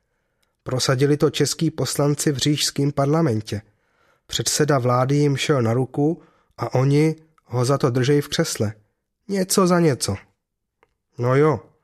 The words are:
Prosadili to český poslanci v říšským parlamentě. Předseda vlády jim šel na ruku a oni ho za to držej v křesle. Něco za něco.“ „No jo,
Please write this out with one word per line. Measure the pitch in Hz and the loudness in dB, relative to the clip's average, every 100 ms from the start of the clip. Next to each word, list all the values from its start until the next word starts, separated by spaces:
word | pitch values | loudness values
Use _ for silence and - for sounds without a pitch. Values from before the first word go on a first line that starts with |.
| _ _ _ _ _ _ | _ _ _ _ _ _
Prosadili | - 127 - 131 139 147 | -8 -4 -2 0 2 2
to | 147 | 0
český | - 143 - 160 | 0 -2 -2 -4
poslanci | - 131 - 143 147 160 | -2 -4 -2 -2 0 -2
v | 135 | -2
říšským | 147 143 - - 143 | -2 -2 -4 -2 -2
parlamentě. | 143 139 160 160 110 - 104 - _ _ _ _ _ - | 0 0 0 0 -2 -4 -10 -10 _ _ _ _ _ -10
Předseda | - 113 - 147 139 | -6 -2 0 0 2
vlády | 123 123 131 143 | 2 2 2 2
jim | 147 135 | 2 0
šel | - 139 | 0 0
na | 113 | 0
ruku | 123 123 - 147 175 - _ _ - | 0 -2 -2 -2 -2 -10 _ _ -12
a | 117 | -4
oni | 127 135 147 156 156 - _ | 0 2 4 2 -2 -12 _
ho | _ 123 | _ -2
za | 123 139 | 0 0
to | 135 | 0
držej | 123 127 147 | 0 2 2
v | 143 | 0
křesle. | - 160 - 107 - _ _ _ _ - | -2 -2 -2 -4 -6 _ _ _ _ -6
Něco | 196 185 - 180 | -4 0 2 2
za | 175 | 4
něco.“ | 165 120 - 98 - _ _ _ _ _ _ _ _ - | 2 0 -4 -6 -10 _ _ _ _ _ _ _ _ -4
„No | 123 135 | 0 2
jo, | 156 123 - _ | 2 0 -6 _